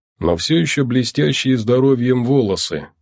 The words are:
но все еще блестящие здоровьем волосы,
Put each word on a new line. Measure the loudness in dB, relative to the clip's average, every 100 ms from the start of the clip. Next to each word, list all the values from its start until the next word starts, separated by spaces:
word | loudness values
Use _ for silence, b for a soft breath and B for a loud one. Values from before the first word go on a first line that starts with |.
| _ _
но | -2 -2
все | 0 0
еще | 0 -2 0
блестящие | 0 0 0 -2 0 0 0
здоровьем | 2 2 4 2 2 0
волосы, | 2 2 2 -2 -4 -6 -10 _